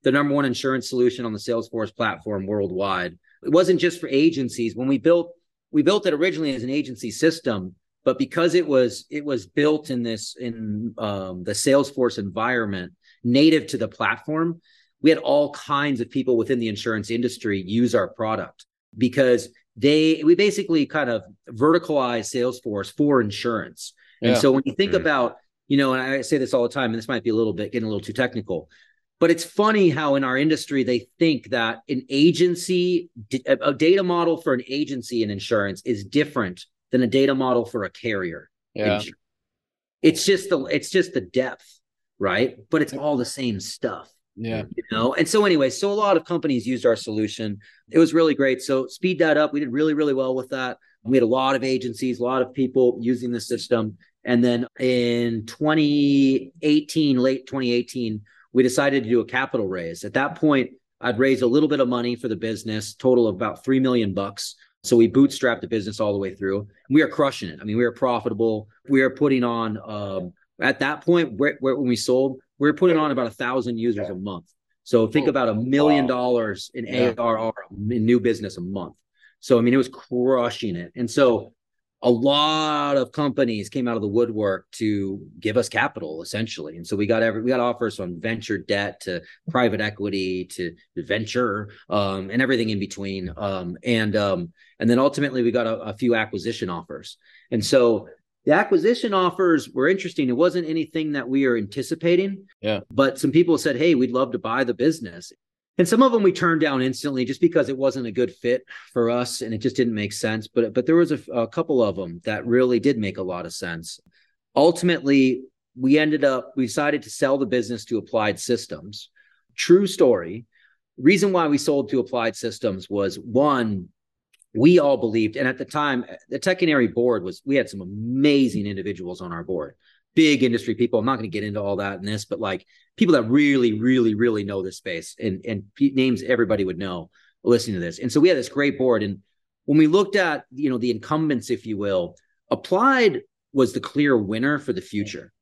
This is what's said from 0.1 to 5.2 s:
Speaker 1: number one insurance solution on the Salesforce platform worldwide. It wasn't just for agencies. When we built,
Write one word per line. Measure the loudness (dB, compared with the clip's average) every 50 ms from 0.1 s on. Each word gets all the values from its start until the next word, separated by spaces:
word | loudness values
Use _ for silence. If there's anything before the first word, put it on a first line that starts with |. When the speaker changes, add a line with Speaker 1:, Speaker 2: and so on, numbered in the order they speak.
Speaker 1:
number | 2 2 2 2 0
one | 0 0
insurance | -2 -2 -2 -2 -4 -4 -4 -6 -4
solution | 0 2 2 2 0 -2 -8
on | -8 -8
the | -8
Salesforce | -4 -4 -4 -4 -4 -6 -6 -6 -6 -6 _
platform | -4 -4 -4 -4 -6 -8 -8 -6 -6 -4
worldwide. | -4 -2 -2 -2 -4 -2 -4 -2 -2 -2 -2 -4 -6 -10 _ _ _ _ _ -2
It | 2
wasn't | 4 4 4 4 2 2
just | 2 -2 -2 -4
for | -6 0
agencies. | 2 4 4 4 2 0 -4 -4 -4 -4 -6 -4 -4
When | -4 -2
we | -2 -2
built, | 2 4 4 4 4